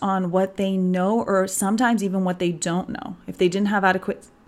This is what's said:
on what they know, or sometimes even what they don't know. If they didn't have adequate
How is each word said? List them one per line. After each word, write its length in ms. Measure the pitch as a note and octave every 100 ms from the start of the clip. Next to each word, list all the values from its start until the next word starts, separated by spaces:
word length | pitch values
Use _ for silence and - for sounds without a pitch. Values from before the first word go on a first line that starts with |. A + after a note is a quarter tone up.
on 280 | G3+ F#3+ F3+
what 260 | F#3 F#3+ F#3+
they 200 | F#3+ F#3+
know, 460 | F3+ F3+ F#3+ A3+
or 240 | - G3 F#3+
sometimes 560 | - G3 A3 B3 A3+
even 220 | F#3+ F#3+
what 140 | F#3 F3+
they 140 | F3
don't 360 | E3 F3 F3 -
know. 260 | - - F3+ -
If 120 | -
they 100 | F3+
didn't 200 | F#3+ G3+
have 160 | G#3
adequate 420 | F#3+ F#3 - - - _